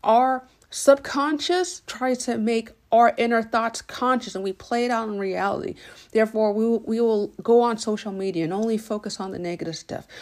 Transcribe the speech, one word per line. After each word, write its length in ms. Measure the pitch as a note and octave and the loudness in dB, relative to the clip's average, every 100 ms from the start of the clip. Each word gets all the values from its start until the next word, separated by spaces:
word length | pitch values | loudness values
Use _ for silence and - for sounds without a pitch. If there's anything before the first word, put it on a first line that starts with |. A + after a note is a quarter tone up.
our 440 | - A3+ B3+ C4 B3+ _ _ | 4 4 4 0 -6 _ _
subconscious 1120 | - - C#4 - C#4+ C#4+ D4 - F4+ F4 - - | 0 4 4 4 -2 -2 -2 0 0 0 -6 -14
tries 340 | - B3+ B3 | -6 -2 -2
to 180 | B3+ A#3 | -2 -2
make 340 | A3 A3+ A3+ - _ | 0 -2 -4 -18 _
our 200 | A3+ A#3 - | 6 6 4
inner 260 | A#3 A#3 | 0 0
thoughts 380 | A3+ A#3 A3+ A3+ | 0 -2 -2 -6
conscious, 540 | - - B3 B3+ A3+ F#3+ | -12 -4 0 0 -2 -8
and 80 | |
we 100 | G3 | -6
play 320 | F#3+ - A#3+ A#3+ | -8 -4 -2 0
it 60 | |
out 180 | A#3 A3 | -2 -4
in 100 | G3+ | -4
reality. 560 | G3 F3+ G3 - - - - - - | -4 -2 -2 -2 -6 -10 -16 -20 -4
Therefore, 400 | A3 A3 A3 G#3+ | 0 2 2 0
we 100 | G#3 | 2
will, 160 | A3+ A3+ | 2 0
we 220 | A3 A3+ | 0 0
will 260 | A#3 G#3+ G3+ - | 2 2 0 -6
go 160 | F#3+ A#3 | 4 6
on 180 | A#3+ A3 | 6 0
social 360 | - G#3+ G#3+ | -4 -4 -6
media 320 | F#3+ F#3+ E3+ D#3+ | -6 -4 -2 -2
and 80 | |
only 240 | F#3+ A3+ A3 | -2 -2 -2
focus 420 | A3 G#3+ G#3+ - | -4 -6 -6 -8
on 120 | F#3+ | -8
the 80 | F#3+ | -6
negative 360 | F3 F3 - E3 | -6 -6 -8 -10
stuff. 320 | - - - - | -10 -12 -12 -20